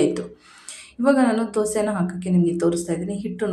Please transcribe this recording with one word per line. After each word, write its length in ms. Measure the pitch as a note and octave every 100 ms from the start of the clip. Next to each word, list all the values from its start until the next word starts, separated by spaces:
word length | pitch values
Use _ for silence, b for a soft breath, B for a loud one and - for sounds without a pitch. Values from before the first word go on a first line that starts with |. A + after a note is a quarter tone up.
ಆಯಿತು. 240 | C#3+ - - - B B B B B -
ಇವಾಗ 180 | B3+ C4+ B3
ನಾನು 160 | A3 A3 A3
ದೋಸೆನ 400 | G#3+ G#3+ G#3+ G3
ಹಾಕೋಕ್ಕೆ 300 | F3 F3+ F3+ F3+
ನಿಮಗೆ 220 | E3+ E3+ E3+
ತೋರಿಸ್ತಾ 280 | F3 - E3+
ಇದ್ದೀನಿ. 200 | F#3 G3+
ಹಿಟ್ಟು 240 | G#3+ F3+ G#3